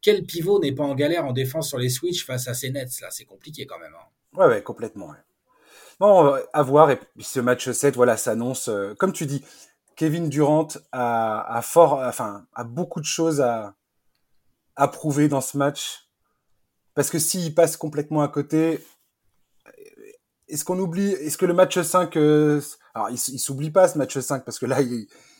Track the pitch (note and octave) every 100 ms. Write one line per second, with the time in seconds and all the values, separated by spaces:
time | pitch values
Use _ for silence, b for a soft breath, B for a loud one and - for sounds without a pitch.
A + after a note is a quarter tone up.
0 | - G#3 D#3 E3+ E3 G3+ D3+ C3 C#3+ C3+
1 | D3 E3+ C#3+ B2 C3 D#3+ D3+ B2+ B2+ B2
2 | F3 F3 - B2+ B2+ A#2 C3 C#3 B2 -
3 | F#2 - - F#2+ - D#3 A2 F2 E2 D#2
4 | - _ _ - F3+ A2 - A2+ A2+ G#2
5 | F2+ C#3 _ _ _ b b b b b
6 | G3+ F#3+ D3 C3+ - - C#3 C#3+ D#3 C3
7 | - - - C3+ A#2+ B2 C3 A2+ C#3+ B2
8 | B2 A2 - A2+ A#2+ C3 - G#2 G2 G#2
9 | F#3+ F#3+ D3+ C#3 b b b b _ -
10 | D#3+ D#3+ E3 C#3 D3 D3+ D#3 - _ C3
11 | A#2+ A#2 A2+ A2 - A#2 - - E3 C#3
12 | B2+ A2+ A2+ G2+ _ - A#2 B2 F3 -
13 | D3+ - E3 D3 B2+ A2+ G#2 _ _ _
14 | _ _ _ _ _ _ _ - C#3 -
15 | D#3 C#3+ D3 C3+ B2+ C#3+ C#3+ D3 - -
16 | _ _ _ _ _ _ _ _ _ -
17 | C#3+ E3+ D#3 F#3 E3 D#3 E3 - D#3+ D3+
18 | D3+ D#3 D3 C#3+ C#3+ D#3 D#3+ D#3+ - _
19 | _ _ _ _ _ _ _ - - _
20 | G#1+ - _ _ _ D3 - F#3 F#3+ E3+
21 | G3+ F#3+ D3+ - F#3 F3 F#3 F#3 D#3+ F3+
22 | F3 E3 D3+ D3+ D3+ D3 C#3+ - b A2+
23 | G#2+ A#2 - B2+ - C3+ D#3 D#3 F#3 D#3
24 | C3 C#3 B2+ C#3 B2+ A2+ B2 C3 C3 A#2+
25 | G#2 b b b